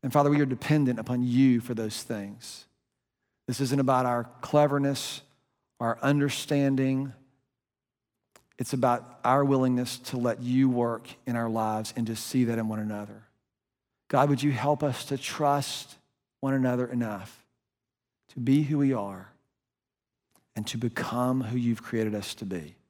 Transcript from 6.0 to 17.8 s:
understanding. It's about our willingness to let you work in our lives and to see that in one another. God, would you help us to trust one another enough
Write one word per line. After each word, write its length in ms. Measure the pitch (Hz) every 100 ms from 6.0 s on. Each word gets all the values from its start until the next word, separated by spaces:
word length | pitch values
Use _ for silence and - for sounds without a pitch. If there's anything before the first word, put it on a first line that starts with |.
understanding. 1080 | 135 143 143 - - 143 139 135 135 131 135 117 _ _ _ _ _ _ _ _ _ _ _ _ _ _
It's 140 | 120
about 460 | 135 123 120 120 -
our 200 | 120 131
willingness 540 | 143 135 131 123 123 -
to 180 | - 131
let 260 | 120 113
you 260 | 120 127 135
work 400 | 120 120 113 - - -
in 100 | 117
our 120 | 117
lives 440 | 110 110 107 110 -
and 100 | 113
to 100 | 110
see 280 | - 131
that 140 | 117 117
in 100 | 110
one 100 | 107
another. 460 | 107 104 104 107 _ _ _ _ _ _ _ _ _
God, 200 | 135 143
would 140 | 139
you 100 | 143
help 300 | 127 135 147
us 240 | 147 120 -
to 120 | 139
trust 760 | - - 147 143 135 - - - _ _ _ _
one 140 | 135
another 320 | 135 127 123 123
enough 580 | 123 117 101 95 - _ _ _ _